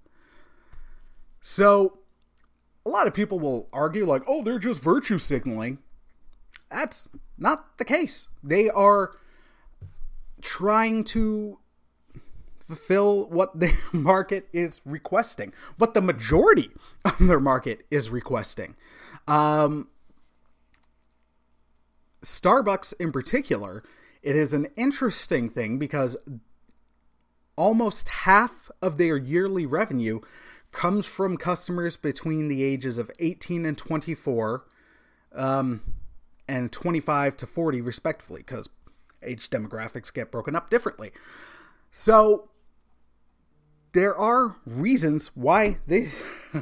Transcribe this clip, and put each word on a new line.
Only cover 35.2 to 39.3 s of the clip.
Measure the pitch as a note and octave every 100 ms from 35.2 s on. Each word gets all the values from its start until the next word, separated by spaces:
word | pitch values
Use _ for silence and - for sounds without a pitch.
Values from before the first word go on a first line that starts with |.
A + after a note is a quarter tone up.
| _
um, | - C3+ C3+ C3 A#2 - - - - - - -
and | C3 B2
twenty-five | - F3 E3 D3 C#3+ C#3 C#3
to | -
forty, | - E3 B2+
respectively, | A#2+ A2+ D#3+ D3+ - D#2
'cause | - A#2 G#2+ - - - _ _
age | A2+